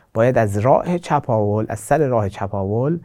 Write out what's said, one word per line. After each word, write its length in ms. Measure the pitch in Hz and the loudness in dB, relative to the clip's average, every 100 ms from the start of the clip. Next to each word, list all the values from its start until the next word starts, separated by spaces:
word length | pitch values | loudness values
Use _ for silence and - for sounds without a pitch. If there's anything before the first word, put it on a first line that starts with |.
| _ | _
باید 240 | 110 120 120 | 0 2 2
از 200 | 107 101 | 0 2
راه 400 | 117 151 - 175 | 2 2 2 -4
چپاول، 680 | - 147 - 110 104 107 110 | -2 -2 0 0 0 0 -2
از 100 | 107 | -4
سر 280 | - 143 143 | -2 0 2
راه 220 | 120 101 | 0 0
چپاول 680 | 101 98 101 95 110 135 170 | -4 -6 -4 -2 -2 -2 -4